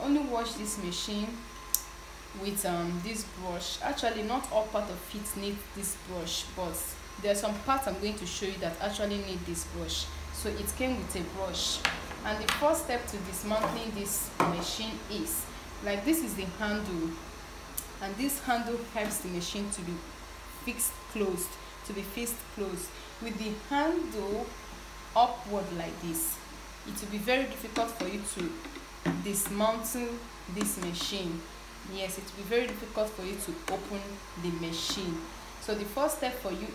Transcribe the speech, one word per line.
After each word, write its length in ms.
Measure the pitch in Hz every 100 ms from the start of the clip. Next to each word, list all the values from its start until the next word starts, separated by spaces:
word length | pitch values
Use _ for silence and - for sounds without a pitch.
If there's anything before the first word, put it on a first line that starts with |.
only 200 | 269 294
wash 320 | 262 233 233
this 300 | 202 208 208
machine 440 | 175 180 - 208 214 233 - - - - - - - - - 196
with, 240 | 202 202 180
um, 340 | 170 170 175
this 200 | 202 220 - -
brush. 380 | 185 175 - -
Actually, 400 | 247 285 233 220
not 280 | 214 262 -
all 120 | 214
part 260 | 214 208 202
of 260 | 180 - 208
it 240 | 208 202
need 180 | 202 202 - 202
this 200 | 180 - -
brush, 360 | 180 165 - - -
but 200 | 175 160 - - - -
there 100 | 202
are 40 | 208
some 180 | 214 208
parts 280 | - 269 208
I'm 120 | 185
going 160 | 208 208
to 100 | 180
show 220 | - 190
you 100 | 185
that 200 | 170 -
actually 360 | 208 208 202 202
need 280 | 196 180 175
this 200 | 170 - 170
brush. 300 | 170 - - - -
So 160 | - 214
it 260 | 208 - -
came 220 | 262 233
with 180 | 175 190
a 60 | 165 190
brush. 400 | 190 175 - - - - - - 214
And 180 | 214
the 80 | 214
first 320 | - 294 320 -
step 200 | 240 -
to 80 | 202
dismantling 760 | 180 180 208 214 - 233 226
this 380 | 208 202 - - -
machine 580 | 170 170 175 - 220 220 -
is, 340 | 208 - - - - - - 202
like, 180 | 202
this 200 | 233 320
is 100 | 240
the 120 | 185 185 -
handle, 540 | 208 208 185 170 165 - - - - - - - - -
and 140 | 196 202
this 220 | 269 -
handle 360 | 254 233 233 233 233 226
helps 240 | 208 202
the 100 | 185
machine 400 | 175 175 208 202
to 120 | 202
be 120 | 175 170 - - - - - - 254
fixed 280 | 240 - - -
closed, 380 | 220 196 175 - - - - -
to 80 |
be 80 | 196
fixed 340 | 202 233 233 - - 214
closed. 320 | 190 175 - - - -
With 160 | 226 190
the 140 | 220 - -
handle 800 | 285 320 349 - 220 196 226 247 - - - - - - -
upward 500 | 247 - 208 202 175 175
like 240 | 165 -
this, 340 | 170 160 - - - - - - 214
it 120 | 208
will 120 | 202
be 80 | 208
very 240 | 240 262
difficult 480 | 233 - 226 240 226
for 160 | - 185
you 120 | 208 202
to 180 | 190 170 - - - - - 180 170
dismantle 840 | 190 202 - 202 220 226 220 247 233 233 - - - 185
this 260 | 202 190
machine. 580 | 175 175 - 196 175 165 - - - - -
Yes, 240 | 196 190 190
it 60 | -
will 180 | 208
be 60 | 196
very 160 | 240 240
difficult 440 | 208 214 214 214
for 140 | 202
you 120 | 185 196
to 180 | - 160 -
open 300 | 196 - 202 202 202 - 175
the 80 | 170 165 165
machine. 560 | 165 - 202 175 160 - - - -
So 140 | - 208
the 100 | 202
first 320 | 269 302 -
step 160 | 254 247
for 120 | 196
you 160 | 175 214